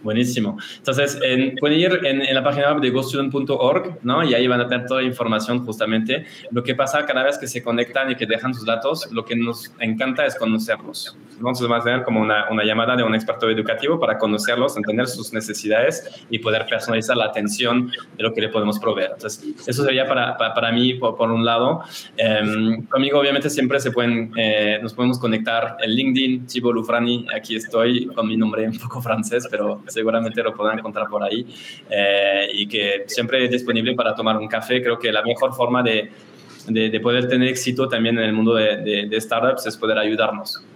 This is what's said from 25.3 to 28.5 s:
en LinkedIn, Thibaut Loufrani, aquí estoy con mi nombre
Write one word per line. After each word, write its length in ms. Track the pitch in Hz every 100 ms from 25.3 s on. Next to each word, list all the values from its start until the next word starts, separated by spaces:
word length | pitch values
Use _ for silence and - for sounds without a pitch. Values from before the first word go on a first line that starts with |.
| 110 110 117 117 117
en 100 | 110
LinkedIn, 560 | 117 135 127 131 127 123
Thibaut 260 | 127 120
Loufrani, 540 | 117 110 117 120 120 117 110
aquí 220 | - 110
estoy 480 | - 113 117 123 -
con 240 | - 110
mi 80 | 110
nombre 280 | 107